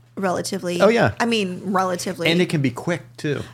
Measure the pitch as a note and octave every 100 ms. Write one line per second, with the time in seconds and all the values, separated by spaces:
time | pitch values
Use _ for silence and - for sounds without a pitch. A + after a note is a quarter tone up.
0 | _ - F#3+ F3 - F#3+ F3+ F3 G3 A#3
1 | B2 - A#3 A3+ F#3 F3+ F#3 F#3+ F#3 F3+
2 | G3 E3+ D#3+ F3 F3 D#3+ C3 - - E3+
3 | - - D3+ - -